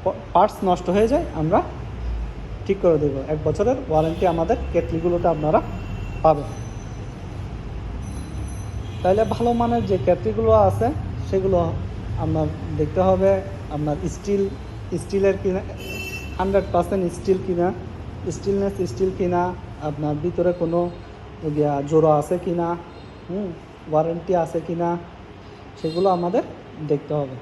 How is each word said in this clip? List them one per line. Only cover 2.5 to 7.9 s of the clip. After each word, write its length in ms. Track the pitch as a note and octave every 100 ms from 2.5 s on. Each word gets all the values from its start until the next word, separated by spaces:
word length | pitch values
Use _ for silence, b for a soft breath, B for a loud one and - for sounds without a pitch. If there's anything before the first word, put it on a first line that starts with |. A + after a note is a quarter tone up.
| - -
ঠিক 100 | F#3+
করে 160 | F#3 D#3
দেব। 260 | D3 C3+ C3+
এক 100 | D#3
বছরের 320 | D#3 D3+ G#3 C4 -
ওয়ারেন্টি 380 | D#3 D#3+ E3 F#3+
আমাদের 300 | E3 E3 B3 -
কেটলিগুলোতে 540 | E3+ E3 E3 E3+ F3 F3
আপনারা 340 | D#3+ D3+ F3+ - - - - - -
পাবেন। 460 | D#3+ D3 - - - - - - - - - - - - - - -